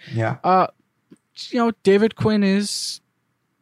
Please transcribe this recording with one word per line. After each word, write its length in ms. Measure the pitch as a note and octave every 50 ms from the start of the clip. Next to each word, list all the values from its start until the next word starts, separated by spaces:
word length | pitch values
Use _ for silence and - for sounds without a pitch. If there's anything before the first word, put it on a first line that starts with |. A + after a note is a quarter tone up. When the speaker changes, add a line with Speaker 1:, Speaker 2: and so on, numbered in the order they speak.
| - - A#2+
Speaker 1:
Yeah. 240 | A2+ A2+ A2+ B2+ - -
Speaker 2:
Uh, 260 | F3 F#3 F#3 F3 - - _ _ _ _ _ _ _ - _ _ _ _ - - -
you 80 | - B3
know, 140 | A#3 A#3 A3 _ -
David 340 | G3 G3 G3+ A3 A3 -
Quinn 260 | - - G#3+ G#3+ G#3 G3+
is, 600 | F#3+ F#3+ G3+ G3+ G3+ - - - - - - _ _ _ _ _ _ _ _ _ _ _ _